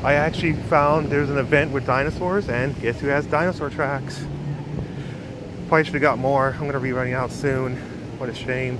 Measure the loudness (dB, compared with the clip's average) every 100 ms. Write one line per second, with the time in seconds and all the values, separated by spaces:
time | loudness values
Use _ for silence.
0 | 4 4 4 2 0 0 4 4 6 4
1 | 2 2 2 0 4 4 4 0 2 2
2 | 2 0 0 0 0 0 0 0 -2 0
3 | 0 0 2 2 2 0 -4 -2 -2 -2
4 | -6 -8 -8 -6 -6 -6 -6 -6 -6 -8
5 | -8 -10 -10 -10 -10 -10 2 2 4 2
6 | 2 2 2 2 2 0 -4 -2 -2 -2
7 | 0 -2 -4 -2 0 0 -2 -4 -8 -10
8 | -10 -8 -6 -6 -4 -2 -2 -6